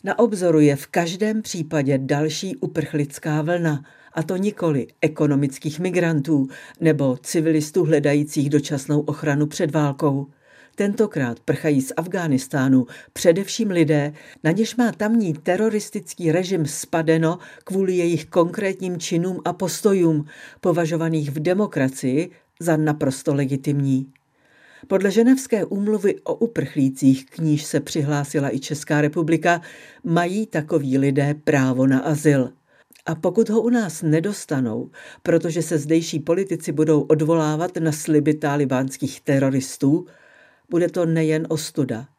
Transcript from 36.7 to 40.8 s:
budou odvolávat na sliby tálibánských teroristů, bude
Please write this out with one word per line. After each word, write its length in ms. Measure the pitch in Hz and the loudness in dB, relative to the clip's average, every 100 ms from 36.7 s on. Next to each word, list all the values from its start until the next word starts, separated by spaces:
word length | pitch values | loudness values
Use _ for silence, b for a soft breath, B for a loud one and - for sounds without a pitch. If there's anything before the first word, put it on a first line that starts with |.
budou 300 | 147 156 151 | 0 4 2
odvolávat 760 | 139 147 151 165 151 151 180 180 | 4 2 4 2 2 0 -4 -2
na 140 | 160 | -2
sliby 420 | 151 - 151 143 | -2 2 2 2
tálibánských 880 | 151 151 143 135 131 131 - 131 - | 0 0 0 0 0 -4 -6 -8 -6
teroristů, 840 | - 139 135 135 131 - 139 165 - b b b b b _ | -2 2 2 0 -4 -2 0 0 -2 b b b b b _
bude 200 | 170 | -2